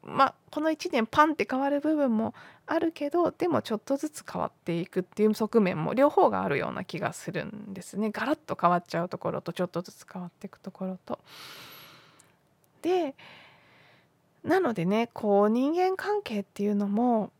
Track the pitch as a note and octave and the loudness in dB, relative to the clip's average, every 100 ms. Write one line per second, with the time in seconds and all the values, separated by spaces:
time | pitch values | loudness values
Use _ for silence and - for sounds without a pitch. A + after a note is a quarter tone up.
0 | - D#2+ C4+ - _ - D#4+ D#4 F4+ C4 | -6 2 2 0 _ -2 -2 -2 -2 0
1 | A3 - D4+ D#4 D4+ C4 C#4 C#4+ D4+ D#4 | 0 4 4 4 -2 0 0 0 0 2
2 | C4+ A3 A3 - - - - D#4+ E4 - | 2 2 -2 -6 -20 -20 -4 0 0 -2
3 | C#4+ F4 D#4+ - F4 C4+ - G#3+ - C#4 | -2 2 2 0 0 0 -2 -6 -2 -2
4 | D#4 - - F3 - _ - E3+ D#3 - | -2 -8 -10 -4 -4 _ -6 -4 -2 -4
5 | F#3 - G#3+ G#3+ G#3+ A#3 F#3 F#3+ D#3 A3+ | -6 0 2 2 2 4 4 2 -2 4
6 | C#4+ D4 D#4 G3 F#3+ C#3+ - - F#3+ D#3 | 4 6 4 4 0 0 -2 -6 -8 -6
7 | - - - E3+ - - G#3+ F#3 - F#3 | -6 -6 -8 -6 -8 -10 -14 -14 -10 -4
8 | G#3+ - A#3 D4+ - C#3 F3 F3 - E3+ | -4 -4 -4 -4 -4 0 2 2 0 -4
9 | F3 - E3+ D#3+ - - F3+ E3+ F3+ - | -4 -4 -4 -4 -6 -4 -4 -4 -8 -16
10 | - F#3 F3+ _ G3 - - - F#3 F#3 | -16 -12 -12 _ -18 -14 -18 -10 -8 -8
11 | - - _ - - - - - - - | -10 -10 _ -20 -18 -18 -20 -20 -20 -20
12 | - _ - _ _ _ _ _ E4 F#4 | -20 _ -20 _ _ _ _ _ 0 0
13 | D4+ - - - - - _ _ - _ | 0 -6 -20 -20 -20 -20 _ _ -20 _
14 | _ _ _ _ - F#4 E4+ A3 E3+ G#3 | _ _ _ _ 0 2 2 0 0 0
15 | A#3 - G#3+ G3+ G#3 A#3 C4+ E4+ F#4 F#4+ | -2 -4 2 4 6 4 2 2 0 0
16 | F#4+ G#4 G4+ G#3+ G3+ - G#3 G3+ G3+ G3+ | -2 -2 -2 -6 -6 -4 0 0 0 2
17 | B3 A3+ A3 | 2 2 0